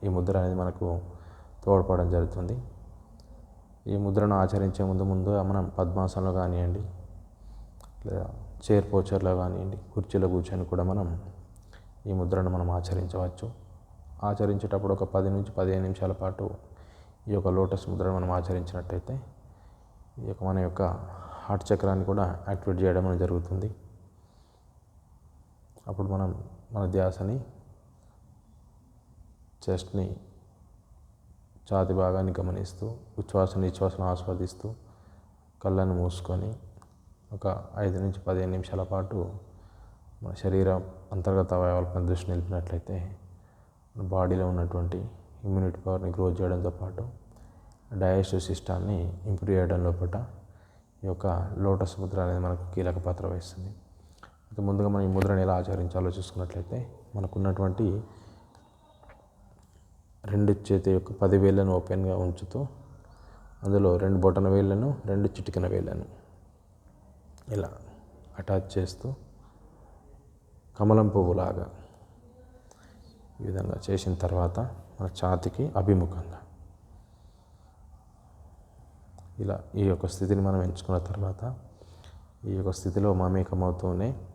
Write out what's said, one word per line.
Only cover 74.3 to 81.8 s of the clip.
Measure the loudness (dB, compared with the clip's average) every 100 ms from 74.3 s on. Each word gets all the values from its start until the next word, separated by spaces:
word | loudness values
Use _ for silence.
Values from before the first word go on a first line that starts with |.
| 2 2 0 -4 -8 -14 -8
మన | -8 -2
ఛాతీకి | 2 2 0 -2 -2 2
అభిముఖంగా | 6 6 4 -2 -10 -12 -18 -20 -20 -20 -20 -20 -20 -20 -20 -20 -20 -20 -20 -20 -20 -20 -20 -20 -20 -20 -20 -20 -20 -20 -20 -20 -20 -20 -16 -6
ఇలా | -4 -4 -4 0
ఈ | 2
యొక్క | 2 0
స్థితిని | -2 0 2 4
మనం | 2 0
ఎంచుకున్న | -2 -2 -2 -2
తర్వాత, | -4 -4 -4 -8 -10 -14 -20